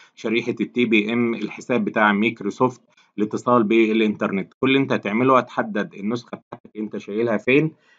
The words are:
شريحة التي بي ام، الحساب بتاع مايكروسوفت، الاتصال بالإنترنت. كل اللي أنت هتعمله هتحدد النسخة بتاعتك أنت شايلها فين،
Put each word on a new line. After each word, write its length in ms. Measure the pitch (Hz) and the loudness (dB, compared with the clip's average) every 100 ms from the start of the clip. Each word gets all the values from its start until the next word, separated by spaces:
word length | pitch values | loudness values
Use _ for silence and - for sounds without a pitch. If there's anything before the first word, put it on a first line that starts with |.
| - - | -20 -10
شريحة 400 | 117 117 113 113 | -4 -2 -2 -4
التي 240 | 104 123 117 | -4 -2 2
بي 280 | 107 104 | 2 2
ام، 200 | 117 117 | 0 -2
الحساب 520 | 110 104 - - 123 104 | -2 -8 -10 -4 -2 -2
بتاع 280 | 110 107 | 2 2
مايكروسوفت، 680 | 101 113 117 101 - 127 127 _ _ _ - | 4 0 -2 -8 -2 -2 -2 _ _ _ -6
الاتصال 460 | 104 113 - 123 | -4 -2 2 2
بالإنترنت. 920 | 104 113 110 110 107 104 104 95 90 _ | 4 4 4 2 0 0 -2 -4 -6 _
كل 80 | 131 | 0
اللي 120 | 135 | 2
أنت 140 | 135 | 0
هتعمله 440 | 113 101 107 131 127 | -2 -2 0 4 2
هتحدد 560 | 117 - 117 104 90 | 2 -4 -4 -4 -6
النسخة 440 | 80 101 120 - - | -8 -6 -6 -8 -16
بتاعتك 400 | _ - - 104 | _ -20 -16 -12
أنت 200 | 107 104 | -10 -10
شايلها 400 | - 104 120 107 | -8 -4 -2 -2
فين، 340 | - 135 156 - _ | 2 2 2 -4 _